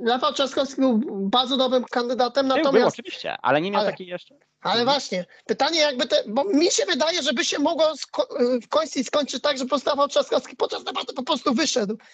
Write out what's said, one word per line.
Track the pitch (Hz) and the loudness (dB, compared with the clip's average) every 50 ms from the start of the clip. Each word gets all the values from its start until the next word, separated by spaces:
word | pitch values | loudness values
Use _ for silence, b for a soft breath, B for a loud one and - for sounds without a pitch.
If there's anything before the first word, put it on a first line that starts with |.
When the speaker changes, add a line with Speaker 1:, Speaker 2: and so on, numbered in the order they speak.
| 240 | 0
Speaker 1:
Rafał | 226 240 254 285 302 - | 0 0 2 0 -2 0
Trzaskowski | - 277 254 - 311 277 269 - - | 0 -2 -2 0 -2 -2 -2 0 0
był | 269 262 233 214 262 370 | 2 2 4 2 0 -2
bardzo | 220 196 196 196 220 247 262 240 277 | -4 -4 -4 0 0 0 0 0 0
dobrym | 247 262 254 262 254 233 | 0 0 2 2 0 0
kandydatem, | - - 247 240 240 262 214 254 240 240 277 277 262 | 0 -4 -4 -2 -2 0 0 0 2 2 0 2 4
Speaker 2:
Był, | 262 | 4
Speaker 1:
natomiast | 277 320 269 - 220 247 | 4 4 4 6 6 4
Speaker 2:
był, | - | 4
oczywiście, | - - 240 381 - - - 78 62 - - | 2 -2 -8 -12 -14 -8 -8 -8 -8 -2 0
ale | 123 135 151 | 2 2 2
nie | 165 196 | 2 0
miał | 202 202 | 0 0
Speaker 1:
Ale | 214 196 | 0 0
Speaker 2:
takiej | - - 185 | -2 -4 -10
jeszcze. | 175 180 170 - - _ _ _ _ _ _ - | -12 -12 -12 -12 -16 _ _ _ _ _ _ -4
Speaker 1:
Ale | 175 202 233 | -2 0 2
Speaker 2:
Mhm. | 240 | 2
Speaker 1:
właśnie, | 262 285 269 - - 202 185 180 b b b b | 2 2 0 0 -4 -6 -6 -6 b b b b
pytanie | - 220 - - 311 330 330 | -6 -2 0 0 0 2 2
jakby | 302 294 262 247 311 | 2 2 0 -2 -2
te... | - 302 294 - | 0 0 0 0
Bo | 220 202 262 285 | 0 -2 -2 0
mi | 403 392 285 339 392 | 2 2 2 4 2
się | 427 - 571 | 2 0 0
wydaje, | 392 349 254 311 320 359 349 262 | 0 0 0 0 0 0 -2 -2
że | 294 269 | -2 -2
by | 277 339 | -2 -2
się | - 381 359 | -2 -2 0
mogło | 277 320 339 269 320 311 311 | 0 0 2 2 2 2 0
sko-, | 262 - - - - 185 - - - 240 240 254 247 - | -2 -8 -8 -4 -4 -4 -2 0 0 0 0 0 -2 -2
w | - | -2
końcu | - 294 320 - - 277 247 | -2 -2 -2 0 -4 -4 -4
skończyć | - - 302 285 - - 247 - | -2 -2 -2 -2 -2 -6 -2 -2
tak, | 294 285 254 | -2 -2 -2
że | 262 | -2
po | - | -2
prostu | 294 269 - 294 | -2 -2 0 -2
Rafał | 294 277 285 277 | 0 0 0 2
Trzaskowski | - 294 269 - - 269 - - - | 2 0 0 2 0 -2 -2 -4 -6
podczas | - - - - - 349 | -6 -4 -4 -4 -8 -8
debaty | - - - - - - | -8 -8 -6 -8 -6 -8
po | - 254 | -8 -4
prostu | - 320 247 - 302 247 | -2 -2 0 0 0 0
wyszedł. | 240 320 - - 254 208 190 220 - b b | 2 0 0 0 0 -2 -2 -4 -8 b b